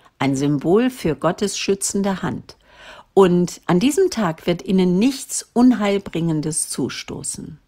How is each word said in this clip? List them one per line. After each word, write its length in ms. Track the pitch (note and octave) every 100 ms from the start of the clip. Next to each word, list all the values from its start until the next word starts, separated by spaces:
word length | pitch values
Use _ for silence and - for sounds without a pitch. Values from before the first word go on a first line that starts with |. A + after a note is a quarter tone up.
| _ -
ein 200 | C#3 C3+
Symbol 520 | C#3+ D3 D#3+ G#3 B3+
für 260 | B3+ E3 C#3+
Gottes 420 | D#3+ F#3+ G3 -
schützende 640 | - G3 - G3+ G3 F#3
Hand. 340 | E3 - - - _ - - - -
Und 460 | G3 F#3+ F3 F3 - -
an 160 | F3+
diesem 300 | B3+ E4+ F#4
Tag 360 | A3+ F3+ D#3+ -
wird 160 | F3
Ihnen 340 | - F#3+ F3+ F3+
nichts 520 | C4 C4+ - - -
Unheilbringendes 1160 | A#3 B3+ G#3 G3+ G3+ - E3 E3+ D#3 D#3 - -
zustoßen. 880 | - B2+ - - - - - E3 D#3